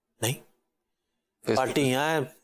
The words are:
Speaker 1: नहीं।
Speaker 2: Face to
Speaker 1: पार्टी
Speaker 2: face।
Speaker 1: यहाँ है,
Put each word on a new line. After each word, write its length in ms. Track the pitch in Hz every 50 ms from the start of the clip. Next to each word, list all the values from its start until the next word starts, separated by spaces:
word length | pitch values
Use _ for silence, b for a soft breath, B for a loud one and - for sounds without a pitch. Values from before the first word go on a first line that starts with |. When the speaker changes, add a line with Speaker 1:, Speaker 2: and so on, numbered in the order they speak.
| _ _ _ - 110
Speaker 1:
नहीं। 120 | 117 143
Speaker 2:
Face 1160 | - - _ _ _ _ _ _ _ _ _ _ _ _ _ _ _ _ _ _ _ - -
to 60 | 113
Speaker 1:
पार्टी 240 | 113 131 117 113 -
Speaker 2:
face। 120 | 143 127 127
Speaker 1:
यहाँ 160 | 135 147 160
है, 280 | 160 156 131 143 - -